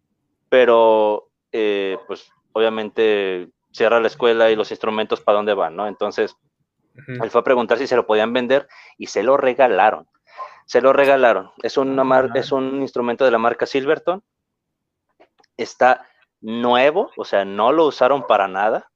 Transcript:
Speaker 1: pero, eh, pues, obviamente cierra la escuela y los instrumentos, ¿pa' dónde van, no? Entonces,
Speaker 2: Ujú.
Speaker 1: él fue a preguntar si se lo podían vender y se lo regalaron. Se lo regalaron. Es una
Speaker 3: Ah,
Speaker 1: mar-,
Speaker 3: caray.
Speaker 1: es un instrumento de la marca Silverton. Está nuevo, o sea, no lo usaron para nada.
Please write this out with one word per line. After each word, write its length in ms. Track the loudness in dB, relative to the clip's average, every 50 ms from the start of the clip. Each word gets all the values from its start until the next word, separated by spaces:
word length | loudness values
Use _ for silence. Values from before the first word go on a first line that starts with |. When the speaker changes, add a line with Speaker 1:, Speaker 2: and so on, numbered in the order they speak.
| _ _ _ _ _ _ _ _ _ _
Speaker 1:
pero, 800 | 2 4 4 6 6 4 6 4 4 4 2 0 -2 -4 -6 _ _ _ _ _
eh, 480 | -6 -2 -2 0 0 -2 -2 -4 -6 -8 -10
pues, 240 | -12 -14 -14 -16 _ _ _ _ _ -4
obviamente 960 | -2 0 0 0 -4 -6 -6 -2 0 0 2 2 0 0 -2 -4 -6 -8 -12 _ _ _ _ -4
cierra 260 | -2 0 2 2 2
la 80 | 2
escuela 460 | 0 -2 0 0 2 2 4 4 2 2
y 20 |
los 140 | 2 -2 -4
instrumentos, 500 | -8 -8 -6 -6 -4 -4 -4 -4 -6 -4
¿pa' 120 | -2 0 0
dónde 200 | 0 0 -2 -2
van, 220 | -2 -2 -4 -6
no? 140 | -6 -8 -8
Entonces, 480 | -8 -6 -8 -6 -4 -4 -4 -4 -6 _ _ _ _ _ _ _ _ _ _ _ _
Speaker 2:
Ujú. 280 | -20 -18 -16 -12 -10 -8
Speaker 1:
él 60 | -4
fue 100 | -2 -2
a 40 | 0
preguntar 320 | 2 0 0 0 0 0 -2
si 100 | 0 0
se 80 | 0
lo 100 | 0 0
podían 260 | 2 0 0 0 0 -2
vender 360 | -2 -2 0 0 -2 -2 -4 -12 -20 -20 -20 _
y 120 | -18 -16 -8
se 160 | -6 -2 0
lo 120 | 2 2
regalaron. 720 | 2 2 0 2 2 2 2 4 4 2 2 2 0 -6 _ _ _ _ _ -20 -18 -18 -18 -20 -20 _
Se 140 | -4 0 2
lo 120 | 2 4 4
regalaron. 580 | 4 4 4 4 4 4 2 2 0 -2 -8 _ -12 -12
Es 120 | -6 -4
una 260 | -2 -2 -2 -2 -2 0
Speaker 3:
Ah, 20 |
Speaker 1:
mar-, 240 | 2 2 2 2 0
Speaker 3:
caray. 120 | -2 -6
Speaker 1:
es 120 | -4 -2 -4
un 280 | -4 -4 -4 -6 -6
instrumento 440 | -6 -6 -6 -4 -4 -4 -2 0 2
de 80 | 2 2
la 60 | 2
marca 280 | 0 -2 -2 -2 -4
Silverton. 560 | -4 -4 -4 -2 -2 -2 -2 -2 -4 -6 -6 -8 _ _ _ _ _ _ _ _ _ _ _ _ _ _ _ _ _ _ _ _ _ _ _ _ _ _
Está 520 | -12 -12 -10 -4 0 2 2 2 2 -2 _ _ _ _ _ _ _
nuevo, 720 | -12 -10 -8 -4 -2 0 2 2 2 2 2 0 -4 -4 -8
o 80 | -12 -6
sea, 200 | -4 -2 -2 -2
no 280 | -2 -2 -2 0 2 2
lo 140 | 2 2
usaron 400 | 0 0 0 0 2 2 0 0
para 220 | 0 0 2 0 0
nada. 420 | -2 -2 -2 -2 -2 -4 -6 _ _